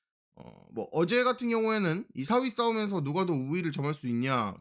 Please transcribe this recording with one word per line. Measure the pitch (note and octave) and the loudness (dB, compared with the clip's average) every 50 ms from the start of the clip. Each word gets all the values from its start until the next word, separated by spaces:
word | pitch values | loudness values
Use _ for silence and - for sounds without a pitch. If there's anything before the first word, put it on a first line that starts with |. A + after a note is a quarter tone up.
| _ _ _ _ _ _ _ | _ _ _ _ _ _ _
어, | - - A#1 G#1 G1+ G1+ - | -20 -20 -20 -20 -20 -20 -12
뭐 | - A2+ G2 - | -8 -8 -8 -4
어제 | - D#3 F3 E3+ A#3 B3 B3 | 0 0 2 4 4 4 4
같은 | B3+ A#3+ - B3 A#3 | 2 0 0 -2 0
경우에는 | A3+ A3+ A3 A3 A3 G#3+ F#3+ E3 D#3+ G3 - - - | 0 2 2 2 2 2 2 2 0 0 -4 -8 -8
이 | B2 | -6
사 | C3+ C#3 A#3 B3+ | -2 2 2 2
위 | C4 B3+ | 2 0
싸움에서 | - A#3+ A#3 A#3 A3+ A3 G#3+ G3+ G3+ F3 | 0 0 0 2 2 0 0 0 0 -2
누가 | C#3+ C#3 E3+ F#3+ F#3+ | 0 0 0 0 0
더 | F3 | 2
우위를 | D#3+ C3 C3 C3+ D#3+ F#3 E3+ D#3+ | 0 0 0 -2 -2 -2 -2 -2
점할 | D3 - C#3 D3 | -2 -2 -2 -2
수 | D3+ - - | -2 -4 -4
있냐, | B2 A#2 A#2 B2+ C3+ C3 B2 G#2+ G2 F2+ E2+ | -2 -2 0 0 0 0 0 -2 -2 -6 -10